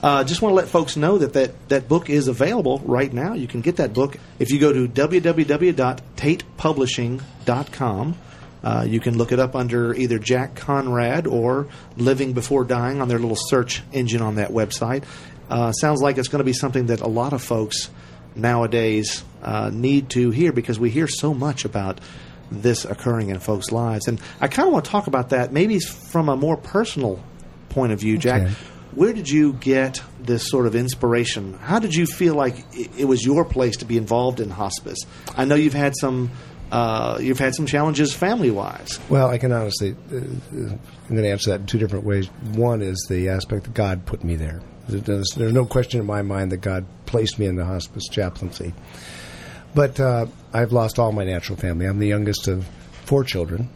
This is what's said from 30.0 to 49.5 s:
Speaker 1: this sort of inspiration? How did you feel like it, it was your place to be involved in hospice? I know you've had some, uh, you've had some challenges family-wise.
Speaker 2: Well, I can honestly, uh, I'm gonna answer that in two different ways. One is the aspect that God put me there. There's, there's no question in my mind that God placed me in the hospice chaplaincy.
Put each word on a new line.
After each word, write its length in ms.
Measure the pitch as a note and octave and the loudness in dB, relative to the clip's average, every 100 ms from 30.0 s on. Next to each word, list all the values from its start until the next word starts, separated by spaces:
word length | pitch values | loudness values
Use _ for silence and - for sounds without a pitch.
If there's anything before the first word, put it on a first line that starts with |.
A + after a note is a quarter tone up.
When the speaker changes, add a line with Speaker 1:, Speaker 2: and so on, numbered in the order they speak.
| - - | -14 -14
Speaker 1:
this 300 | A#2+ A#2 - | -2 -2 0
sort 180 | C#3 A#2+ | 2 2
of 80 | |
inspiration? 840 | A2+ B2 B2+ B2 A#2 A#2 - G2+ B2 | 2 -2 0 2 2 0 -4 -8 -10
How 180 | - G#3 | -2 0
did 160 | G#3+ | 2
you 120 | D#3+ E3+ | 0 0
feel 280 | - F3 | 2 2
like 300 | D3 C3+ B2 - | 4 0 -2 -12
it, 180 | A#2+ A#2 - | -10 -8 -2
it 40 | |
was 180 | C#3 B2+ | 2 4
your 220 | A#2 C#3+ | 4 2
place 320 | E3 - B2+ G#2 | 2 2 0 0
to 60 | |
be 140 | A2+ A#2 | -2 -2
involved 420 | A2 A#2 B2+ B2+ | 2 2 2 0
in 80 | G#2+ | -6
hospice? 520 | F#2 G2+ - - F2 - - - - | -4 -6 -6 -10 -12 -12 -14 -10 -2
I 80 | |
know 100 | C3+ | 2
you've 200 | D3 D3+ | 4 4
had 200 | C#3 C#3+ | 4 0
some, 360 | C3+ C#3 B2+ B2 B2 - - - | 0 -2 0 -4 -6 -18 -18 -4
uh, 480 | A#2+ A#2 A2 A#2 A2 | 0 0 0 -2 -2
you've 180 | B2+ C3 | -2 0
had 160 | C3+ | 0
some 120 | B2+ D3 | 0 0
challenges 480 | D3 D#3 C#3+ D3 | 2 2 2 0
family-wise. 840 | C3 F3+ A#3 B2+ G2+ - - - - - | 2 0 2 2 0 -4 -8 -10 -12 0
Speaker 2:
Well, 180 | C#3 C3 | 4 4
I 80 | A#2+ | 2
can 160 | B2+ | 2
honestly, 420 | A#2+ G#2+ G2 G2+ - - | 0 0 -2 -4 -4 -8
uh, 60 | C3 | -8
I'm 640 | - - - D3+ A2+ G2+ - - - | -8 -10 -10 -8 -6 -8 -12 -20 -4
gonna 180 | A2 G#2+ | 0 2
answer 220 | G2 - | 2 0
that 100 | G2 | -2
in 60 | G2+ | 0
two 120 | A2+ | 0
different 280 | G#2+ G2 G#2 | 0 -2 0
ways. 220 | G2+ F#2+ - A#2+ | 0 -2 -6 -6
One 260 | A2 A#2+ A#2 | 0 2 2
is 240 | G2 F#2 - | -2 -6 -2
the 180 | F#2 F#2 | 0 0
aspect 360 | F#2+ F#2 G#2 | 0 -2 -6
that 100 | F#2+ | -4
God 320 | A2 G2+ F#2 F2 | -2 0 0 -4
put 180 | - | -6
me 120 | E2+ E2 | -2 -2
there. 260 | D#2 E2 - - - | -4 -8 -14 -18 -6
There's, 420 | G2+ G#2 G2+ G2 - | -6 -2 -2 -2 -2
there's 160 | A2+ | 2
no 120 | A#2+ | 4
question 360 | B2 B2+ B2 A#2+ | 4 2 0 0
in 60 | G#2 | 0
my 160 | G#2 | -2
mind 280 | G2+ G2 G2 | -2 -2 -2
that 60 | F#2 | -2
God 280 | G2 F#2 F#2 - - | -2 -2 -4 -12 -2
placed 320 | A#2+ G#2 - | 0 0 0
me 80 | G2+ | 0
in 80 | |
the 100 | F2+ | 0
hospice 440 | F2 F#2 - - - | -2 -4 -6 -10 -8
chaplaincy. 640 | - F#2 - F2+ - - - - - - - - - - | -4 -4 -4 -10 -8 -10 -10 -16 -18 -16 -16 -16 -16 -16